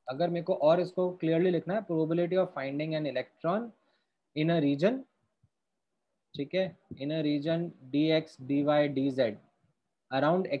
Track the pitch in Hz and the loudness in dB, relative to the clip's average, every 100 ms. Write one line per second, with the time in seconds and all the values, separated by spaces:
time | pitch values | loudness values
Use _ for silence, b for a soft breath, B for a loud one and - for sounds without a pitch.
0 | - 135 170 170 170 - 147 175 175 - | -10 -2 -2 -2 -2 2 4 4 0 -2
1 | 180 180 160 165 185 165 170 214 202 160 | -4 -2 0 2 2 0 -2 -6 -2 -2
2 | 160 170 175 185 180 143 135 143 156 156 | 0 0 0 0 0 -4 -6 -4 -4 -2
3 | 151 123 - - 160 202 233 _ _ _ | -2 -4 -6 -6 -2 -2 -4 _ _ _
4 | _ _ _ 147 160 170 143 139 190 262 | _ _ _ -2 2 2 2 2 2 0
5 | - _ _ _ _ _ _ _ _ _ | -10 _ _ _ _ _ _ _ _ _
6 | _ _ _ 143 143 185 185 - - 120 | _ _ _ -10 -4 -2 -4 -6 -18 -10
7 | 139 160 147 147 156 165 170 - 131 143 | -4 -2 0 0 0 -2 -4 -10 -4 0
8 | 156 156 156 - 131 143 147 147 147 135 | 4 2 0 -14 -2 0 4 4 2 0
9 | 139 131 113 - _ _ _ _ _ _ | -2 2 0 -2 _ _ _ _ _ _
10 | - 131 147 185 185 139 | -6 0 2 2 0 -4